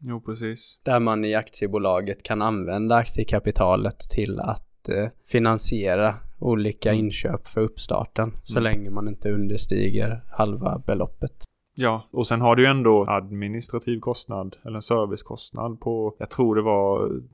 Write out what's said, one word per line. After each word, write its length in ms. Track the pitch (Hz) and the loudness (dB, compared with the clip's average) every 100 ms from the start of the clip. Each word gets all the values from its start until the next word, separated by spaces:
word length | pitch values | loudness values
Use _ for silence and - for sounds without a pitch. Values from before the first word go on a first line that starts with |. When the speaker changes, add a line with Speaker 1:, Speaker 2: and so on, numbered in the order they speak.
Speaker 1:
Jo, 200 | 131 117 | -10 -10
precis. 600 | 110 110 113 117 - - | -8 -8 -8 -10 -14 -10
Speaker 2:
Där 160 | - 123 | 0 2
man 240 | 117 107 | 2 2
i 100 | 107 | 0
aktiebolaget 880 | 107 - - 101 104 98 92 98 98 | 0 -2 -4 -4 0 2 2 0 -6
kan 200 | - 107 | -4 -2
använda 540 | 110 104 85 98 110 117 | 0 -2 -2 -2 2 2
aktiekapitalet 1000 | 113 - 110 104 110 - 92 95 104 - | 2 -2 0 0 0 2 4 4 0 -6
till 420 | - - 98 101 | -4 -2 -2 -4
att, 480 | 101 - - _ - | -4 -6 -10 _ -6
eh, 200 | 98 110 - - | -4 -4 -8 -2
finansiera 880 | 120 113 110 - 113 98 92 107 104 - - | 2 2 2 0 0 0 2 2 0 -8 -6
olika 500 | 123 110 104 - 110 | -2 0 0 0 0
Speaker 1:
Mm. 140 | 110 | 2
Speaker 2:
inköp 440 | 107 - - 101 - | 0 -2 -4 -4 -4
för 120 | - | -2
uppstarten, 680 | 110 - - - - - 113 - | -2 -2 -4 -4 -4 -4 -4 -4
så 160 | - 117 | -4 0
Speaker 1:
Mm. 140 | 113 | 2
Speaker 2:
länge 180 | 104 101 | 2 2
man 180 | 101 104 | 0 0
inte 220 | 98 104 | -2 0
understiger 920 | 101 101 98 - 98 101 104 107 117 - | 2 2 2 2 4 4 4 2 -2 -4
halva 520 | - 107 101 95 - - | 0 0 0 -4 -4 -2
beloppet. 460 | 98 - - - - - _ _ | -2 -2 -4 -8 -8 -18 _ _
Speaker 1:
Ja, 340 | - 123 110 - | -4 -2 -2 -4
och 160 | - 113 | -4 -2
sen 140 | 113 | 2
har 160 | 120 120 | 4 6
du 60 | |
ju 60 | 131 | 6
ändå 360 | 135 117 107 98 | 6 6 6 4
administrativ 920 | 101 98 101 101 113 117 123 - 117 | 0 -2 -6 -6 -8 -8 -6 -4 -4
kostnad, 560 | 123 120 - 101 95 - | -4 -6 -8 -8 -8 -12
eller 120 | 117 110 | -12 -10
en 60 | |
servicekostnad 1000 | - 117 101 101 - 117 - - 117 113 | -2 0 0 -4 -10 -16 -14 -10 -10 -8
på, 360 | 120 113 107 - | -6 -4 -4 -6
jag 120 | 110 | -8
tror 260 | - 120 107 | 0 2 4
det 60 | |
var 580 | 110 101 98 98 101 - 123 | 2 2 2 0 -2 -4 -10